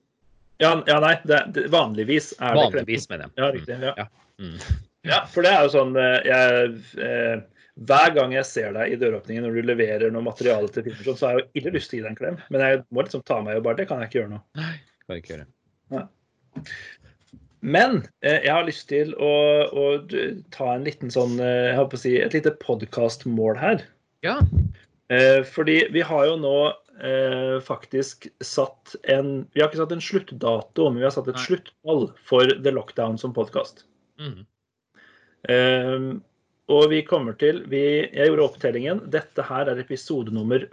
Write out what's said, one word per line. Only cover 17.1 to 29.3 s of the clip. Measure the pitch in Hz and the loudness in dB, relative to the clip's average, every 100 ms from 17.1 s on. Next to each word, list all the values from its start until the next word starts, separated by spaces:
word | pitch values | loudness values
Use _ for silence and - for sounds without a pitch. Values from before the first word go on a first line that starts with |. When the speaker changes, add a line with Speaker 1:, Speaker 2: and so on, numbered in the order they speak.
| _ _ - _ _ | _ _ -20 _ _
Speaker 1:
Men, | 123 165 254 208 - _ | 0 4 4 2 -4 _
eh, | 139 151 | 0 0
jeg | 131 | 2
har | 160 | 0
lyst | 165 - - | -2 -6 -4
til | 143 156 | -2 -2
å, | - 147 147 147 147 147 | 0 2 4 4 4 2
å | 139 143 143 170 | 0 0 0 -4
d-, | 214 151 185 - | -6 -6 -8 -14
ta | - 127 | -8 -4
en | 123 | -4
liten | 143 - 123 | -6 -8 -6
sånn, | 127 123 120 | -2 -2 0
eh, | 123 123 123 | 0 0 0
jeg | 127 | 0
holdt | 139 | -2
på | 131 | -2
å | |
si, | 131 123 | 0 2
et | - | 2
lite | 156 151 151 | 0 0 -2
podcastmål | - 113 110 - 113 - 127 113 110 110 | -4 -6 -4 -2 -2 -2 -4 -2 0 0
her. | 170 220 - _ _ _ | 0 -2 -4 _ _ _
Speaker 2:
Ja. | 170 277 - - - - _ _ - | -4 2 2 2 0 -4 _ _ 0
Speaker 1:
Eh, | 123 131 135 | 4 6 6
fordi | 131 - 156 160 151 | 2 -2 2 2 2
vi | 160 | 0
har | 160 151 147 | 0 2 2
jo | 165 | 2
nå, | 139 143 151 - _ - | 0 2 2 -2 _ -12
eh, | 131 131 131 127 131 131 | -4 0 0 -2 -2 -4
faktisk | - 127 - 135 135 - - - | -4 -10 -6 -4 -4 -8 -20 -16
satt | - - 131 - - - - | -6 -2 -4 -6 -20 -8 0
en, | 135 139 | 0 0